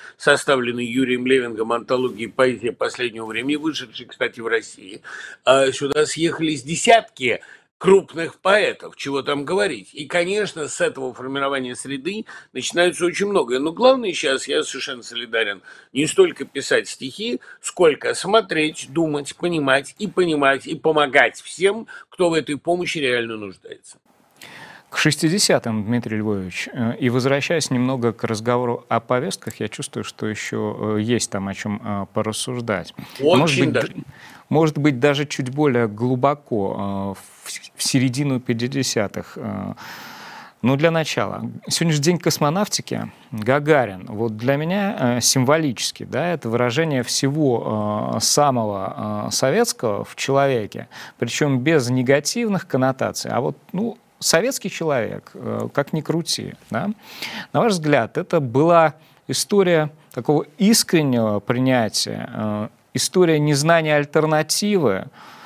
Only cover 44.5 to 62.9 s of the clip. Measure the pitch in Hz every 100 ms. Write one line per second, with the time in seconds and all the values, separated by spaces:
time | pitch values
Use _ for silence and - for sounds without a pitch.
44.5 | 139 156 196 196 - 127 123 - 135 127
45.5 | 156 156 110 - - - 113 170 165 117
46.5 | 113 123 117 165 135 117 - 139 147 147
47.5 | 117 - 107 104 104 123 113 - - 147
48.5 | 123 110 98 95 - 107 104 117 - 131
49.5 | 175 233 - 117 104 110 - - 139 139
50.5 | 127 101 - - - - - 120 - 147
51.5 | 131 131 165 120 127 123 139 151 233 233
52.5 | 190 - 131 131 131 107 95 - 117 147
53.5 | 147 - 180 226 - _ _ - 165 226
54.5 | 277 202 - 165 135 104 98 - - -
55.5 | 110 113 - 143 160 147 160 160 - -
56.5 | - - 113 202 220 - - - 214 -
57.5 | 143 226 190 151 143 110 - 180 170 135
58.5 | 123 165 170 156 147 _ _ - 135 -
59.5 | 202 185 165 151 - _ - 120 151 -
60.5 | - 202 226 - 175 147 123 110 104 -
61.5 | 123 131 127 110 - - 107 - 120 107
62.5 | 104 107 - _